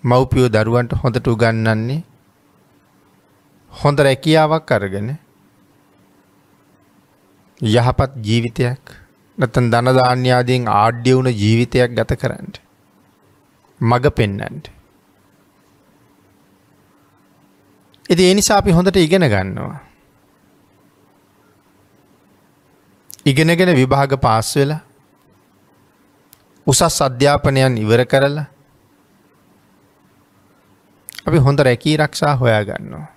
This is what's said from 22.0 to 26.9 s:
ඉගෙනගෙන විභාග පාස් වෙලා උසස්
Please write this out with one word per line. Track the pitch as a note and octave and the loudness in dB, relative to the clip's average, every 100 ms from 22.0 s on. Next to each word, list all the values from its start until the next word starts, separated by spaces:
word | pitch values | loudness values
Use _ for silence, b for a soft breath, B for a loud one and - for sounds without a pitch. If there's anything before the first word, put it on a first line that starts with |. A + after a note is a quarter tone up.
| _ _ _ _ _ _ _ _ _ _ _ - D3 | _ _ _ _ _ _ _ _ _ _ _ -6 -2
ඉගෙනගෙන | C3+ D#3+ E3+ F#3 D3 | 2 2 2 2 2
විභාග | C3 C#3 C#3 C3+ B2 | 2 2 0 0 0
පාස් | A2 A2 D3 | 0 -2 -2
වෙලා | C#3 D#3 - _ _ _ _ _ _ _ _ _ _ _ _ _ _ _ _ _ - | -2 -4 -12 _ _ _ _ _ _ _ _ _ _ _ _ _ _ _ _ _ -2
උසස් | C3 E3+ | 0 0